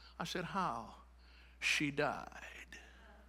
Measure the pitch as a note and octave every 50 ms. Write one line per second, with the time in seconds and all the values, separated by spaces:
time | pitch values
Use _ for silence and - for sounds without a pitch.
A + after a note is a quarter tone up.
0 | - - - - E3+ - - F3+ F3 D3 D#3 G3 F3+ D#3 A#2 A#2 A2 A2+ - -
1 | - - - - - - - - - - - - - - - - D#3 C#3+ C#3 C#3
2 | D3 C3 G2 F2 - - - - - - - - - - - - - - - -
3 | - - - - -